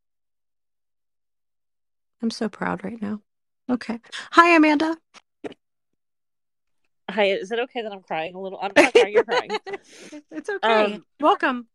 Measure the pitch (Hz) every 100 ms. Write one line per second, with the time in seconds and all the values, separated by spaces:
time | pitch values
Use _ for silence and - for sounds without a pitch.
0 | _ _ _ _ _ _ _ _ _ _
1 | _ _ _ _ _ _ _ _ _ _
2 | _ _ 226 - 220 - 180 180 196 233
3 | 208 214 - _ _ _ - 247 - 233
4 | - - - - 339 330 302 294 320 330
5 | _ - _ _ - - _ _ _ _
6 | _ _ _ _ _ _ _ _ _ _
7 | - 202 202 196 185 226 254 240 220 196
8 | - 160 165 180 190 190 202 202 269 -
9 | 415 415 - 480 - 415 381 392 - -
10 | - 302 - 311 - 392 220 220 208 202
11 | - _ 302 392 320 247 233